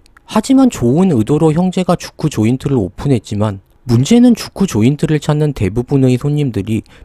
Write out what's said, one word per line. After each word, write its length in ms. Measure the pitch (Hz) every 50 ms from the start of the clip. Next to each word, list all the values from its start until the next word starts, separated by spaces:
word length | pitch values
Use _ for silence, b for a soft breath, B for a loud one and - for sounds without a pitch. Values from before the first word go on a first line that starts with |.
| - _ _ _ _
하지만 440 | - - 220 214 - 269 262 269 247
좋은 420 | - - - 117 131 165 190 196
의도로 420 | 160 113 107 110 147 151 160 160 151
형제가 420 | 165 180 185 175 185 185 - 180
주크 340 | - - - - - - 156
조인트를 480 | - - 107 110 127 131 - 139 139 127
오픈했지만 840 | 98 90 - - - 143 139 110 - - 107 101 104 110 101 101 - _ _ _ -
문제는 500 | 123 117 113 131 - 233 240 240 254 233
주크 320 | - - - - - 196 185
조인트를 520 | - 107 107 123 151 143 - 156 156 151
찾는 340 | - - 151 151 151 151 139
대부분의 640 | - - 120 104 120 123 - 143 139 131 127 127 120
손님들이 640 | - 143 147 147 147 135 107 101 98 104 110 104 - b b b b